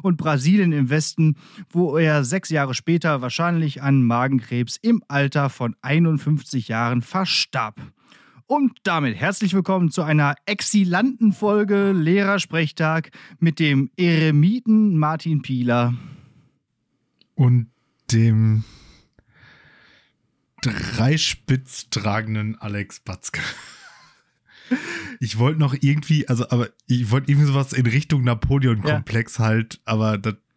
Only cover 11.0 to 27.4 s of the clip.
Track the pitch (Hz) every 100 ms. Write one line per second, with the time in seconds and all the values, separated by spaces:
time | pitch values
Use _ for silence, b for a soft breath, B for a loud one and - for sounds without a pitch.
11 | 262 240 220 - 208 208 202 202 196 185
12 | 156 196 196 196 - 160 151 - 156 160
13 | - B B B 165 156 151 139 135 -
14 | 175 160 156 147 170 240 226 220 214 156
15 | 151 160 165 147 135 127 123 120 120 120
16 | B B B B B _ _ _ _ _
17 | _ _ _ - 127 123 113 _ _ _
18 | - 113 117 110 110 110 b b b b
19 | b b b b b b b b b b
20 | b b _ _ _ _ 120 107 - 120
21 | 123 156 - - - 131 131 - - 107
22 | 104 104 110 107 107 110 104 101 98 -
23 | - - - - B B B B B B
24 | B B B _ B B B 269 330 330
25 | 285 240 117 104 127 160 143 139 139 151
26 | 143 151 139 120 123 120 113 - - 123
27 | 110 131 135 143